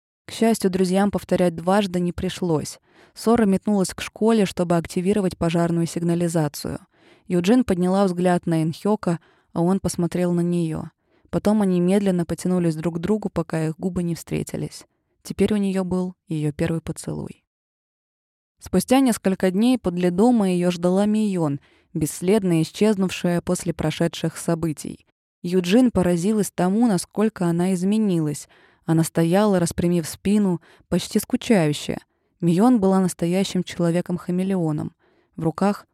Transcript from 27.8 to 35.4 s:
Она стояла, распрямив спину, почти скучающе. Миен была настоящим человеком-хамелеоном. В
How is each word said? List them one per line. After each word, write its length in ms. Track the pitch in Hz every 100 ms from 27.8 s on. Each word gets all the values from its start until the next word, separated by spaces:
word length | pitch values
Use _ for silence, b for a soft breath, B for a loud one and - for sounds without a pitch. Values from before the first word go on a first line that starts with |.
| 190 220 208 170 151 147 - b b b
Она 200 | - 160
стояла, 540 | 165 - 165 185 214 185
распрямив 480 | 170 - 175 175 151
спину, 540 | - 190 208 196 170 b b b
почти 300 | 202 - 214
скучающе. 800 | - 254 - 214 151 147 - - _ _ _ -
Миен 400 | 170 170 240 247
была 200 | 190 190
настоящим 600 | 185 - 170 185 190 185
человеком-хамелеоном. 1300 | - - 170 170 175 180 - 180 190 190 160 151 156 _ _ _ _
В 60 | -